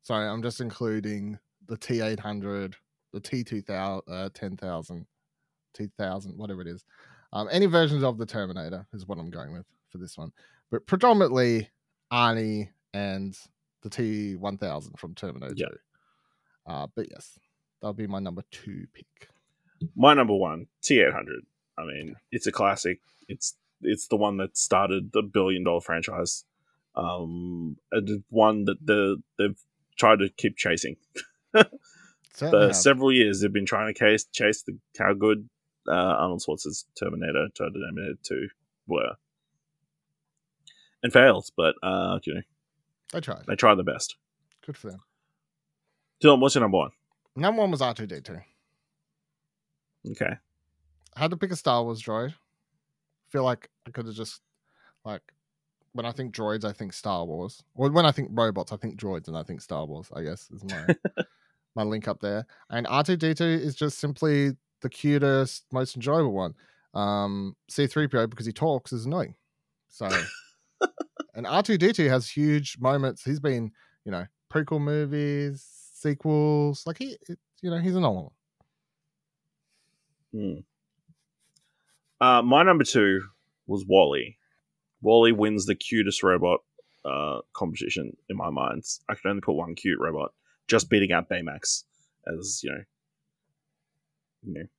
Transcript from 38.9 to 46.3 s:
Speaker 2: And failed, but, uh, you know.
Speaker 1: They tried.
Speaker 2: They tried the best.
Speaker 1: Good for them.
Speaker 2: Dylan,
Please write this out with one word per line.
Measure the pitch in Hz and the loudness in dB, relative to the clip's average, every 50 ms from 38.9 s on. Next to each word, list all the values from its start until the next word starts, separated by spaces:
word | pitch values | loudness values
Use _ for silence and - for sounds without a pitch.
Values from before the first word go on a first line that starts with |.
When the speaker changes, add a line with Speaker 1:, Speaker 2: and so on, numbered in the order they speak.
| 90 71 57 58 - _ _ _ _ _ _ _ _ _ _ _ _ _ _ _ _ _ _ _ _ _ _ _ _ _ _ _ _ _ _ - _ _ _ _ _ _ | -2 -2 -2 -4 -6 _ _ _ _ _ _ _ _ _ _ _ _ _ _ _ _ _ _ _ _ _ _ _ _ _ _ _ _ _ _ -20 _ _ _ _ _ _
Speaker 2:
And | - 120 | -4 6
failed, | - 127 131 131 101 92 - - _ | 8 10 10 10 8 6 0 -6 _
but, | - 82 80 - - | 2 2 2 2 2
uh, | - 92 92 92 90 92 92 95 - | -4 -2 0 0 0 0 -2 -4 -4
you | 80 73 | -6 -8
know. | 92 - _ _ _ _ _ _ _ _ _ _ _ _ - | -8 -10 _ _ _ _ _ _ _ _ _ _ _ _ -10
Speaker 1:
They | - 165 | -10 -8
tried. | 156 - - - - | -6 -8 -10 -8 -6
Speaker 2:
They | - 104 | -6 -2
tried | - - 113 104 | 4 6 6 6
the | 92 90 | 6 2
best. | 92 - - - - - _ _ _ _ _ _ _ _ _ _ | -2 -4 -4 -6 -10 -10 _ _ _ _ _ _ _ _ _ _
Speaker 1:
Good | - 143 | -16 -16
for | - - 107 | -14 -14 -16
them. | 92 95 _ _ _ _ _ _ _ _ _ _ _ _ _ _ _ _ _ _ _ _ _ _ _ _ | -18 -18 _ _ _ _ _ _ _ _ _ _ _ _ _ _ _ _ _ _ _ _ _ _ _ _
Speaker 2:
Dylan, | - 151 | 8 10